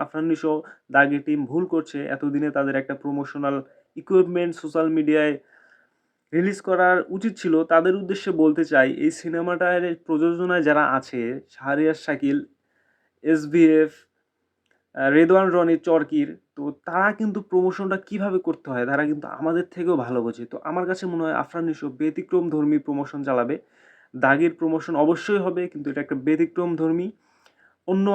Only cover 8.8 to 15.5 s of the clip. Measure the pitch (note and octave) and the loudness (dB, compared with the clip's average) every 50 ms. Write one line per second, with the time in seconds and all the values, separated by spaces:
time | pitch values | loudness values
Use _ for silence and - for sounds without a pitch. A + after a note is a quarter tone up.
8.8 | C3 - - - D3 D#3+ E3 - - E3+ D#3+ E3+ E3+ F3 F3 E3 F3+ F3 F3+ F3+ | 4 4 2 0 -2 -2 -2 -2 -6 -6 -4 -4 -2 -2 -2 0 0 0 0 0
9.8 | F3 F3+ E3+ E3 _ - D#3+ D3 D#3+ E3+ E3+ E3+ F3+ F3+ F3+ F3 D#3 D3 D3 D3 | 0 -2 -4 -8 _ -4 0 0 2 0 0 0 -2 0 0 2 2 2 4 4
10.8 | D3 C#3 C3 C3 C3+ - - B2 A#2 A#2 B2+ C#3+ - _ _ - C3+ C3+ C#3 D3 | 2 2 0 -2 -4 -4 -6 -6 -6 -6 -6 -8 -12 _ _ -10 -6 -4 0 0
11.8 | D#3 D#3 D#3 D#3 - - D3 C3 C#3+ C#3 C#3 C#3+ - - _ _ _ _ _ _ | 2 0 0 -2 -4 -6 -4 -2 -2 -2 -2 -2 -4 -8 _ _ _ _ _ _
12.8 | _ _ _ _ _ _ _ _ - D3+ E3 D#3 D3+ D3 D3 E3+ E3 D#3+ D#3 D#3 | _ _ _ _ _ _ _ _ 0 0 0 0 0 0 4 6 6 8 6 6
13.8 | D#3 D#3 - - _ _ _ _ _ _ _ _ _ _ _ _ _ _ _ _ | 4 2 -2 -8 _ _ _ _ _ _ _ _ _ _ _ _ _ _ _ _
14.8 | _ _ _ C3+ C3+ C#3 C#3+ D#3 E3+ E3 F#3 F#3+ F#3+ F#3 | _ _ _ -2 0 4 6 6 6 6 6 6 4 4